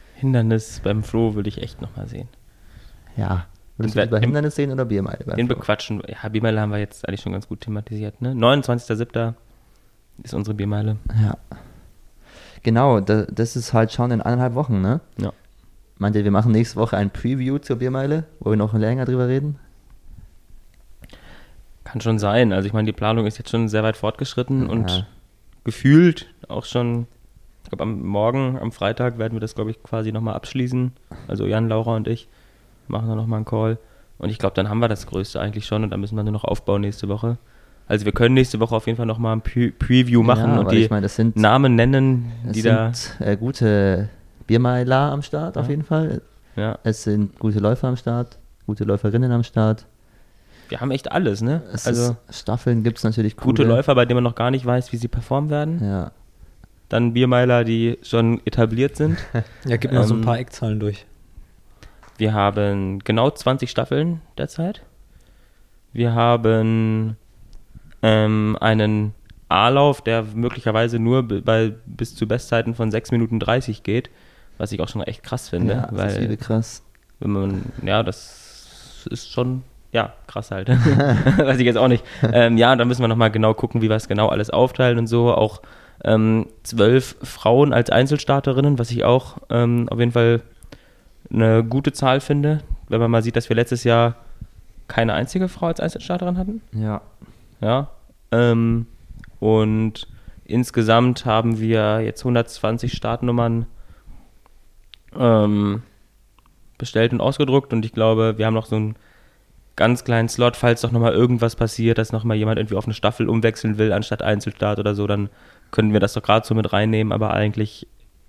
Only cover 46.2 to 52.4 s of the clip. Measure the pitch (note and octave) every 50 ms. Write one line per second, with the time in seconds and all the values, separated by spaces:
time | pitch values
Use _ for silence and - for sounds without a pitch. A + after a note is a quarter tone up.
46.2 | - _ _ _ _ _ - - G#2 A2+ - - - A2+ G#2 - - A2 G#2 G#2
47.2 | G#2 G2 - - - A2 G#2 G#2 G2+ G#2+ A#2+ - - B2+ B2 - - B2 A#2 A#2+
48.2 | A#2+ - - - - - _ _ - - G#2+ - A2 G#2 G2+ G2 - G#2 G#2+ A#2
49.2 | B2+ B2 A#2+ A#2 A#2 - - A2+ G#2+ A2 A2 - - - _ _ _ _ _ -
50.2 | - _ _ _ _ _ - - - - - - B2 C#3 C3 C#3 - - - E3+
51.2 | F#3 A#2 G2+ G#2 A2+ B2 D3+ E3 - - - G3+ - B2 A#2+ A#2+ A#2+ B2 A#2+ -
52.2 | _ - - -